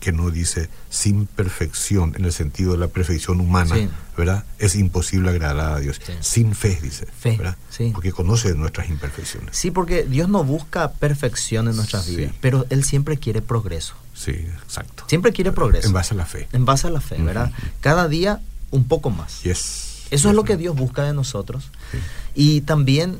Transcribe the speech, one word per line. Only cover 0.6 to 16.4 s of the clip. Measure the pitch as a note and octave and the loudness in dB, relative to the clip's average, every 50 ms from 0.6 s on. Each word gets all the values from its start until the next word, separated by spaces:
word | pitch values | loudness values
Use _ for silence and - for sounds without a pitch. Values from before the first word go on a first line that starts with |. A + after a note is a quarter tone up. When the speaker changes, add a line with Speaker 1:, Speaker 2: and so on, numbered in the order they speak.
| D#2+ - - - - - | -4 -6 -8 -14 -12 -8
Speaker 1:
sin | - - - G#2 G2 G#2 G2+ | -4 0 2 2 2 2 0
perfección, | - - - G2 F2+ - - E2+ D#2 - - - - G#2 F#2+ E2+ D#2+ - | -2 -2 -2 -2 -2 -2 -4 -4 -4 -4 -4 -2 0 2 2 2 2 0
en | F#2+ F#2 | 0 0
el | E2+ - | 0 0
sentido | - D#2+ D2 - - F#2 F2+ F2+ | -2 -4 -4 -2 0 2 2 2
de | E2+ | 2
la | F2 E2+ | 0 0
perfección | - F#2+ F2 E2 F2 D#2 - - F2+ F2+ | 0 0 0 0 0 -2 0 0 0 2
humana, | F2+ F2 F2+ F2+ F2 D#2+ F#2 | 2 4 4 4 4 4 4
Speaker 2:
Sí. | A2 G#2 F2+ - - - - - | 2 2 0 -4 -6 -8 -8 -2
Speaker 1:
¿verdad? | E2+ E2+ F2 G2 G#2 - - - - | 0 0 2 2 0 -2 -6 -4 0
Es | G#2 F#2+ F2 | 0 2 2
imposible | G#2 G2 F2 E2 F2+ E2 - F#2+ F#2 F2+ F2+ | 4 2 2 2 0 0 0 0 2 2 2
agradar | F2 E2+ D#2 D2+ C#2+ D2+ D#2+ D#2 D2 | 2 2 0 0 0 0 0 0 0
a | C#2+ | -2
Dios. | C#2+ C#2 - - - | -2 -2 -4 -6 -8
Speaker 2:
Sí. | - F2 D#2+ | -10 -8 -4
Speaker 1:
Sin | D#2+ - - A#2 A2+ A2 G2+ | -2 0 2 4 4 4 2
fe, | - - G#2 F2+ E2 | 2 0 0 0 0
dice, | C#2 - - - - - - | -4 -6 -6 -8 -10 -10 -8
Speaker 2:
Fe, | - - A#2+ A2 | -4 -2 0 0
Speaker 1:
¿verdad? | G#2 F2 F2 F#2+ - - - | 0 0 -2 -4 -6 -8 -12
Speaker 2:
sí. | - - A#2 A#2 G#2 | -6 -2 -2 -2 -2
Speaker 1:
Porque | F#2+ E2+ F#2+ | -2 -2 -2
conoce | - - E2+ F2 A#2 A#2 - F#2+ E2 | 0 0 2 4 4 4 4 2 2
nuestras | D2 D#2 D#2 - F2+ E2 E2 | 0 0 -2 -2 -4 -4 -4
imperfecciones. | D#2 C#2 C#2+ C#2+ - - - - - - - - - | -4 -4 -4 -6 -8 -8 -10 -10 -10 -10 -10 -8 -6
Speaker 2:
Sí, | - - F#3 | -2 -2 0
porque | D#3+ F#3 F3 E3 F3+ E3 - | 0 0 2 2 2 2 2
Dios | C3+ B2+ D3 F3 F#3+ | 2 2 2 2 4
no | G3+ F#3+ D3 | 4 2 2
busca | C3 C#3+ E3 - - - F3+ D#3 C#3+ | 2 0 -2 -4 -4 -2 -2 -2 -2
perfección | - - D3+ D3 C#3+ C#3+ C#3 A#2 A#2 - - - A2+ A2+ A2+ A#2 | 0 0 2 2 2 2 0 -2 -2 -2 -4 -2 0 0 2 2
en | A2 | 0
nuestras | G#2+ G#2+ - - G2 E2+ | 0 -2 -2 -2 -2 -2
Speaker 1:
Sí. | E2+ F2 | -2 -2
Speaker 2:
vidas, | E2 C#2+ C#2 - - | -2 -2 -4 -4 0
pero | - B2+ C3 C3 B2 - | 2 2 2 2 2 2
Él | C3+ C#3 C3+ | 2 2 2
siempre | - C#3+ C#3 C#3+ D#3 D3+ | 4 2 2 2 0 -2
quiere | C#3 - A2 G#2+ G#2+ | -2 -2 -2 -2 -2
progreso. | - - A#2+ A2+ G2 F#2+ E2 D#2+ - - - - - - - | 0 0 -2 -2 -2 -2 -4 -6 -6 -8 -12 -14 -18 -18 -14
Speaker 1:
Sí, | - - - | -10 -6 -6
exacto. | - E2 E2 E2+ E2+ - - - - - - - - - - | -4 -4 -4 -6 -8 -8 -10 -10 -10 -10 -10 -10 -14 -10 -4
Speaker 2:
Siempre | - D3 F3+ A3 A#3 | -2 0 2 2 2
quiere | F3+ - F3+ F#3+ F#3 | 2 2 0 2 2
progreso. | - D#3 G#2+ F2 - - | 4 4 6 6 6 4
Speaker 1:
En | G#2 F#2 | 4 2
base | F#2 F2 - G#2+ | 2 2 0 -2
a | |
la | F#2 E2 | -2 -4
fe. | - - - | -4 -6 -8